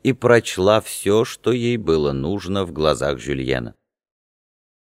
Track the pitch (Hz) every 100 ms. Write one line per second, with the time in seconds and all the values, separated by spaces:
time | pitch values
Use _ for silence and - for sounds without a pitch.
0 | - 127 117 117 - - 95 107 - -
1 | 98 107 123 - - 123 120 120 82 80
2 | 73 69 71 101 87 98 90 82 78 65
3 | 69 67 60 69 65 65 58 - _ _
4 | _ _ _ _ _ _ _ _